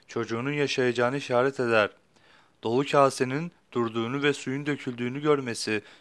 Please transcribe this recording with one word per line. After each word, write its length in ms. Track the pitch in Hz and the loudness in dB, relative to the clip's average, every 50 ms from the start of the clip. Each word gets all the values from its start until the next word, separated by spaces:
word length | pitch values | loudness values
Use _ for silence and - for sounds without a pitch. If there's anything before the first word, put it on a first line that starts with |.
| _ - | _ -8
çocuğunun 440 | - 120 117 107 117 117 123 139 147 | -6 -6 -4 -4 -4 -4 -4 -4 -2
yaşayacağını 640 | 147 143 131 - - 127 127 117 120 120 120 131 | -2 -2 0 0 0 0 2 2 2 2 0 0
işaret 440 | 143 - - 127 120 127 139 135 - | -2 -4 0 2 2 2 2 0 0
eder. 300 | 127 117 117 110 104 95 - _ _ _ _ _ _ _ _ _ _ _ _ _ - | 0 4 4 4 4 4 0 _ _ _ _ _ _ _ _ _ _ _ _ _ -4
Dolu 220 | 110 117 127 147 143 | 0 0 0 2 4
kasenin 640 | - 147 139 135 127 - 135 127 131 147 170 175 - _ _ _ - | 4 6 6 4 4 0 -2 -2 -2 -4 -6 -6 -10 _ _ _ -4
durduğunu 500 | 123 117 113 110 117 113 117 127 143 143 | -2 -2 -2 -2 -2 -2 -2 -2 0 0
ve 100 | 147 139 | 0 0
suyun 340 | 143 - 131 131 143 147 | 0 -4 -6 -6 -4 -4
döküldüğünü 560 | 147 143 131 - 135 123 117 120 123 127 143 147 | -4 -4 -4 -6 -8 -6 -6 -6 -6 -4 -2 0
görmesi, 600 | 151 147 139 131 123 113 - - - 110 104 - - - - | 2 2 2 0 -2 -6 -4 -4 -2 -2 -2 -4 -8 -16 -20